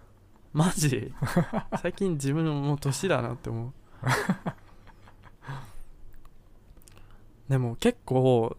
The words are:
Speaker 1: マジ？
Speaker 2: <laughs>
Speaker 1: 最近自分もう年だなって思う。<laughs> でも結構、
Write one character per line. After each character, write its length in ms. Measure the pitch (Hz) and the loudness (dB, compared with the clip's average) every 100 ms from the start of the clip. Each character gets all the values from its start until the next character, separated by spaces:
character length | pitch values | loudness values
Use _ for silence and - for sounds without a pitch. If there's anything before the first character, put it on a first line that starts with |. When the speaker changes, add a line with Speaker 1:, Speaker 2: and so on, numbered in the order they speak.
| - - - - - | -20 -20 -20 -20 -4
Speaker 1:
マ 180 | 151 175 | 2 2
ジ？ 420 | 151 147 120 - - 123 175 - | 2 0 0 -4 -4 0 2 2
Speaker 2:
<laughs> 360 | 220 - 196 | -2 -4 -4
Speaker 1:
最 100 | 175 | -4
近 200 | - 190 | -2 -2
自 200 | 151 139 | 0 0
分 120 | 156 | 2
も 300 | 160 143 143 | 2 0 0
う 40 | 143 | 0
年 300 | 139 131 190 | 0 0 2
だ 120 | 135 | 2
な 120 | 120 | 0
っ 20 | 123 | -6
て 140 | 123 | -6
思 180 | 113 127 | -6 -8
う。 40 | - - - | -12 -20 -6
<laughs> 520 | 127 - - - - - - - - - - - - - - 135 - - - - - - - - - - - - - - - - - - - | -2 0 0 -2 -4 -10 -12 -20 -20 -20 -20 -20 -20 -18 -12 -12 -10 -12 -12 -14 -16 -16 -18 -20 -20 -20 -20 -20 -20 -20 -20 -20 -20 -12 -2
で 100 | 131 | 0
も 160 | 123 117 | 0 2
結 220 | 240 - | 2 2
構、 520 | - 131 131 120 113 | 0 4 6 6 4